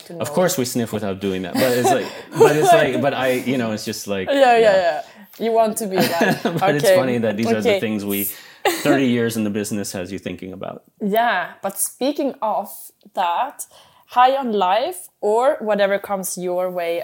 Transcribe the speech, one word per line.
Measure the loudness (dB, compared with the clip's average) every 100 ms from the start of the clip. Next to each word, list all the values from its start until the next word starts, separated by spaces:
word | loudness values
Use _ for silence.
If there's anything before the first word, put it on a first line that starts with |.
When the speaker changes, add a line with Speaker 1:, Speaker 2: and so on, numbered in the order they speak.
| -12
Speaker 1:
to |
know? | -8
Speaker 2:
Of | -2
course | 2 2 2
we |
sniff | -2 -2 -2
without | -4 -4 -2
doing | -2 -2
that, | -2
but | 0 2 2
it's | 2
like, | 2 -2 -10
Speaker 1:
<laughs> | -8 4
Speaker 2:
but | 6 6
it's | 6
like, | 6 4 0
but | 0
I, | 0 0 0 0
you | -2
know, | -2
it's | -4
just | -6 -8 -6
like, | -4 0
Speaker 1:
Yeah, | 4
yeah, | 6 6
Speaker 2:
yeah. | 6 4 2
Speaker 1:
yeah. | -2 -8 -20 -20 -6
You | 0
want | 2 2 0
to | -2
be | 0
that. | 0 2 0 0
Speaker 2:
<laughs> | -2 0
But | 0 2
it's |
Speaker 1:
Okay. | 4 4
Speaker 2:
funny | 4 0
that | 0 0
these | 0
are | 2
the | 2
Speaker 1:
Okay. | 0
Speaker 2:
things | 0 -2
we, | -2 -2 -4 -8 -16 -6 -4 0
thirty | 0 2 2 2
years | 0 -2
in |
the | -2
business | -2 -4 -6 -6
has | -8 -8
you | -8
thinking | -10 -10 -12
about. | -12 -12 -12 -20 _
Speaker 1:
Yeah, | -2 0 0 -2 -6 -8
but | -8 -6
speaking | -8 -4 -4 -2 -4 -4
of | -4 -4 -6 -14 -20 _ _
that, | -4 -2 -2 -4 -8 -18 -20 _ _ _ 4
high | 4 4
on | 0
life | 0 2 2 0 -6 -16 _
or | 0 2 2 0
whatever | -2 0 2 0
comes | -2 -6 -6 -6
your | -4 -2 -2
way | -4 -4 -4